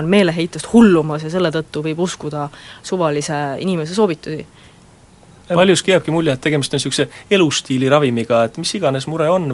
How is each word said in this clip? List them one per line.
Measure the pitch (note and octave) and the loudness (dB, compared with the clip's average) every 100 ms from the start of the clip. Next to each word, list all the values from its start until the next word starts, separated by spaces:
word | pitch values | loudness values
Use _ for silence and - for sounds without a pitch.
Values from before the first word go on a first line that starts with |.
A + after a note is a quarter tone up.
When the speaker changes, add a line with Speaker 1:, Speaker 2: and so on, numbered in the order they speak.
Speaker 1:
on | D#3+ | 2
meeleheitest | G3+ F3+ E3+ E3+ D#3 - | 2 2 0 -4 -6 2
hullumas | A3+ A3 E3+ D#3 D3+ D#3 | 6 6 6 2 -4 -4
ja | F#3 | -2
selle | E3+ | -2
tõttu | D#3+ D#3 D3+ | -2 -6 -6
võib | D#3 D#3 F3+ | -4 -4 -4
uskuda | - D3+ D3 C#3+ - - - | -6 -8 -8 -8 -12 -20 -16
suvalise | - F#3 D#3+ D3 D3 D3 C#3+ C3+ | -6 -2 0 -2 -4 -4 -4 -4
inimese | F3+ F3 D#3 F#3 | -4 -4 -4 0
soovitusi. | G#3 D#3 D#3 D#3 - - - - - _ - _ - - - | 0 0 -8 -10 -12 -20 -20 -20 -20 _ -20 _ -20 -16 -2
Speaker 2:
Paljuski | F3 F#3+ E3+ - | 2 4 2 2
jääbki | F3+ D3 | 0 0
mulje, | E3 D#3+ | -2 0
et | C3 | -2
tegemist | D#3 D3 C3+ | -2 -2 -2
on | C#3+ | -4
niisuguse | C#3 - C3 - - | -4 -4 -4 -6 0
elustiili | G3 D#3 - - C3 C3 | 2 2 0 -2 0 2
ravimiga, | D3 C#3 A#2 A2+ A#2 A#2 | 4 2 0 0 2 2
et | - | -2
mis | E3+ | -8
iganes | G#3 D#3 C3 C#3+ | -2 -2 -2 -4
mure | D#3+ D#3 | -2 0
on | F#3 D3+ | 0 0